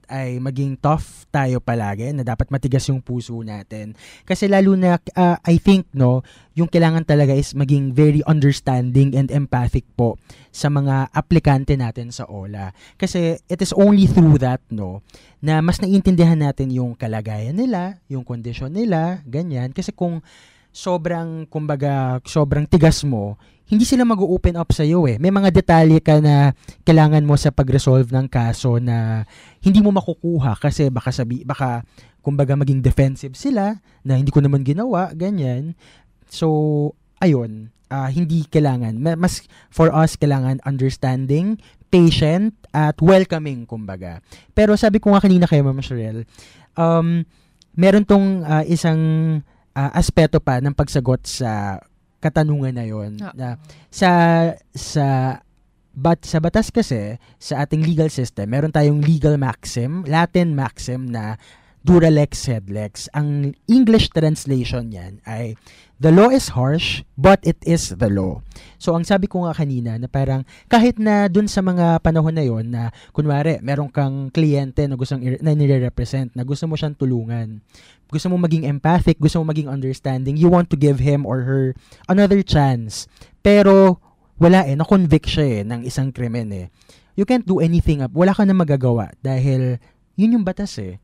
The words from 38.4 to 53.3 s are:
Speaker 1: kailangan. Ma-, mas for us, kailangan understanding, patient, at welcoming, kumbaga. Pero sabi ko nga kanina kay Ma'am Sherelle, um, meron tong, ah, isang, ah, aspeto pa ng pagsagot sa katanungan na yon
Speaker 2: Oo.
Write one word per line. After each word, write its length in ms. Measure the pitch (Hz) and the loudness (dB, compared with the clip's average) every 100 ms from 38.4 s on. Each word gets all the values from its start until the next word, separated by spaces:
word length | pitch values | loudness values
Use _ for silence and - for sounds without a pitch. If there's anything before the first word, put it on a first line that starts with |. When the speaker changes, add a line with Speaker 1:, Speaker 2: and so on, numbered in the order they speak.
| 147 | 0
Speaker 1:
kailangan. 500 | 160 147 123 113 110 | 0 2 0 -4 -4
Ma-, 180 | 151 165 | -4 -2
mas 260 | 180 - - _ _ | -2 -4 -16 _ _
for 200 | - 160 | 0 2
us, 260 | 156 160 - | 4 0 0
kailangan 440 | 147 135 127 135 | -2 0 -2 -4
understanding, 920 | - 135 135 - 131 127 131 147 190 220 _ _ _ | -4 -4 -4 -2 -4 -4 -2 -2 -2 -6 _ _ _
patient, 600 | 180 165 - 151 170 214 - _ | 4 4 4 0 0 -2 -4 _
at 260 | 147 151 151 | -2 0 2
welcoming, 680 | 165 190 190 165 151 127 117 | 4 4 4 -4 -6 -10 -12
kumbaga. 540 | 113 104 92 90 82 - - _ | -12 -12 -12 -12 -14 -18 -20 _
Pero 260 | - 208 208 | 0 2 4
sabi 240 | 220 208 | 2 2
ko 120 | 208 | 4
nga 80 | 202 | 4
kanina 220 | 196 180 | 6 4
kay 160 | 175 151 | 4 4
Ma'am 200 | 139 135 | 2 -2
Sherelle, 440 | 123 123 110 110 113 _ - _ _ | -6 -8 -8 -10 -14 _ -20 _ _
um, 500 | - 165 165 165 170 160 _ _ _ _ | -2 0 2 0 -2 -4 _ _ _ _
meron 300 | - 185 202 | 2 4 4
tong, 400 | 202 202 196 190 | 4 4 2 0
ah, 200 | 156 156 | 0 0
isang, 360 | 156 170 170 160 160 160 160 156 - _ _ | 0 0 0 0 0 0 0 -2 -6 _ _
ah, 200 | - 139 | -4 -2
aspeto 480 | - 165 - 160 156 | 0 0 2 2 2
pa 200 | - 123 | 0 -2
ng 120 | 143 | -2
pagsagot 520 | 139 147 147 127 127 | -2 -2 -2 0 -2
sa 560 | - - 123 104 101 95 - _ _ _ | -4 -8 -4 -4 -6 -8 -12 _ _ _
katanungan 500 | 156 160 151 147 135 | -4 0 0 -2 -4
na 140 | 123 113 | -6 -8
yon 320 | 107 104 107 | -8 -10 -12
Speaker 2:
Oo. 160 | 202 | -14